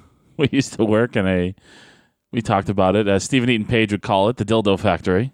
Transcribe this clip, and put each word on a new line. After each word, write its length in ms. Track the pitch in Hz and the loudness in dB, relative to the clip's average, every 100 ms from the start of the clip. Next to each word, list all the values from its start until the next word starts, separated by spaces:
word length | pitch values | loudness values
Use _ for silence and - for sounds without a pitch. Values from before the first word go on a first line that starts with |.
| _ _ _ - | _ _ _ -4
We 120 | 143 | 0
used 220 | 139 135 | 0 -2
to 100 | - | -2
work 320 | 110 107 120 117 | 0 2 0 0
in 100 | 95 | 0
a, 260 | 92 90 - _ - - - _ _ _ | 0 -2 -6 _ -20 -20 -20 _ _ _
we 120 | 120 | -6
talked 260 | 107 101 95 | 0 0 0
about 260 | 98 92 | 0 2
it, 140 | 101 101 | 2 2
as 160 | 98 | 0
Stephen 260 | - 135 120 | 0 0 2
Eaton 160 | 117 104 | 0 0
Page 240 | 120 110 | 0 0
would 120 | 104 | -2
call 260 | - 101 101 | -2 0 0
it, 80 | 123 | -2
the 80 | |
dildo 340 | 101 113 104 98 | 0 0 2 0
factory. 540 | 107 85 - 92 131 | 0 -2 0 0 -2